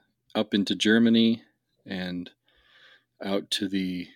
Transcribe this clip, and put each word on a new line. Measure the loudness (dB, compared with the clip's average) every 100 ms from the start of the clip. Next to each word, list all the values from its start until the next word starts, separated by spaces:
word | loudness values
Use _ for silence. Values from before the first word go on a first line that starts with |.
| _ _ _
up | -4 -2
into | -2 -2
Germany | 0 4 4 6 4 4 0 -6 _ _ _ -12
and | -10 -8 -10 -12 -18 _ _ _ _ _ _ _ _
out | -4 -4 -4
to | -4 -2
the, | -2 -2 -4 -10